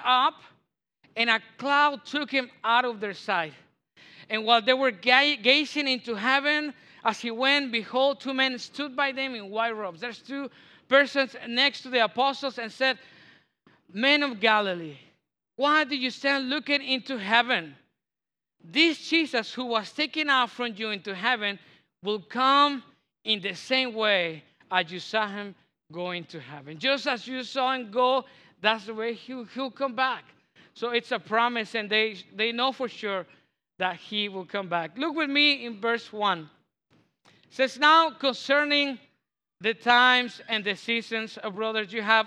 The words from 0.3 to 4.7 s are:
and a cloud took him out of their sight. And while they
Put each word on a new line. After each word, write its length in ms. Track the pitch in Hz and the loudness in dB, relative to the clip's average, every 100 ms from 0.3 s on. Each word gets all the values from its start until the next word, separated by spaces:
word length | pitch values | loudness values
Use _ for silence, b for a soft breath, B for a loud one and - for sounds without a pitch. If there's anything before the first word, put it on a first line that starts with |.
| - - _ _ _ _ _ _ | -2 -14 _ _ _ _ _ _
and 140 | - 233 | -2 0
a 120 | 226 - - | 0 -2 -6
cloud 480 | 262 285 294 277 - | 0 4 4 2 -4
took 240 | 285 285 | -6 -2
him 200 | 269 247 - | -2 -4 -4
out 220 | 220 233 247 | 0 2 2
of 140 | 220 | -2
their 120 | 208 | -8
sight. 400 | 180 - 185 160 139 _ _ _ _ B B B | -6 -4 -2 -4 -8 _ _ _ _ B B B
And 160 | 220 220 | -2 4
while 160 | 233 | 4
they 100 | 214 | 6